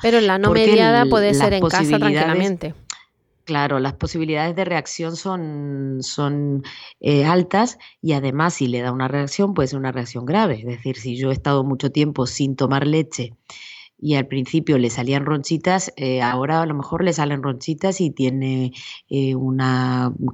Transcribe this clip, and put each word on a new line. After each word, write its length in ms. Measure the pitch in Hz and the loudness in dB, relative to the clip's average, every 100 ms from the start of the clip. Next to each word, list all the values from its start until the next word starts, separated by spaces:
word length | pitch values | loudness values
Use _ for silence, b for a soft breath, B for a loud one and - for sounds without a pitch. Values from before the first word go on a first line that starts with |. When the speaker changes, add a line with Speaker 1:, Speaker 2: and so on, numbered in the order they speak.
Speaker 1:
Pero 180 | 226 233 | 2 4
la 160 | 208 190 | 4 4
no 120 | 208 | 4
Speaker 2:
Porque 180 | 220 220 | 6 6
Speaker 1:
mediada 360 | 220 226 233 | 6 6 6
Speaker 2:
el, 60 | 240 | 6
Speaker 1:
puede 200 | 220 208 | 4 4
Speaker 2:
las 80 | 208 | 4
Speaker 1:
ser 160 | 208 | 2
en 80 | 196 | 2
casa 160 | 165 180 | 2 2
Speaker 2:
posibilidades 480 | 151 151 151 147 160 | 2 2 2 2 2
Speaker 1:
tranquilamente. 500 | 175 196 175 165 - - B B _ _ _ | 2 0 -2 -6 -12 -16 B B _ _ _
Speaker 2:
Claro, 360 | - 147 143 139 | -4 0 0 0
las 140 | 127 | -2
posibilidades 640 | - 156 165 160 151 165 170 | -4 -6 -4 -2 0 -2 -2
de 100 | 185 | -2
reacción 500 | 165 143 - 165 165 | -2 -4 -8 -8 -6
son, 840 | 196 185 156 147 143 139 135 131 | -6 -6 -6 -6 -6 -6 -4 -6
son, 640 | - - 143 143 143 139 B B B B | -6 -2 -2 0 0 -2 B B B B
eh, 260 | - 147 151 | 2 4 4
altas 540 | 180 180 196 247 - B B | 2 2 0 0 -4 B B
y 140 | 160 | -2
además 400 | 143 135 139 170 | 0 0 0 0
si 140 | - 131 | 0 -2
le 140 | 123 | -2
da 100 | 123 | -2
una 160 | 127 131 | -2 -2
reacción 480 | 143 143 - 202 175 | -2 -4 -2 0 0
puede 120 | 131 | -2
ser 120 | 135 | -2
una 120 | 131 | -4
reacción 340 | 127 120 123 123 | -4 -8 -8 -2
grave. 340 | 196 208 110 | 0 2 -2
Es 60 | 117 | -6
decir, 300 | 120 131 127 | -8 -6 -6
si 220 | 127 120 | -6 -4
yo 140 | 135 | -2
he 20 | |
estado 300 | 131 147 139 | 0 2 2
mucho 280 | 139 131 135 | 2 0 -2
tiempo 360 | 147 151 139 120 | 0 0 0 -4
sin 280 | - 139 131 | -2 -2 0
tomar 300 | 131 139 147 | 0 2 2
leche 480 | 160 156 - 113 - B B B B B - | 0 0 -6 -10 -12 B B B B B -8
y 160 | 151 | 0
al 140 | 139 135 | 0 0
principio 500 | 135 127 160 156 139 | -2 -2 -2 2 2
le 140 | 120 | 2
salían 340 | 113 120 139 143 | 0 -2 0 0
ronchitas, 640 | 151 - 160 180 185 185 - | -2 -2 -2 0 0 -2 -6
eh, 240 | 131 127 | -2 0
ahora 400 | 123 127 151 165 | 0 0 0 0
a 40 | 165 | 0
lo 80 | 147 | -2
mejor 280 | - 165 | -4 0
le 100 | 180 | 0
salen 280 | 160 147 143 | 2 0 0
ronchitas 580 | 139 127 - 151 196 190 | -4 -4 -6 -2 -2 0
y 120 | 160 | -2
tiene, 640 | 135 127 135 131 131 127 B B B - | 0 0 0 -2 0 -2 B B B -6
eh, 260 | 139 135 131 | -2 0 0
una 800 | 131 131 131 127 127 127 123 123 127 | -2 0 2 2 2 0 -2 -2 -6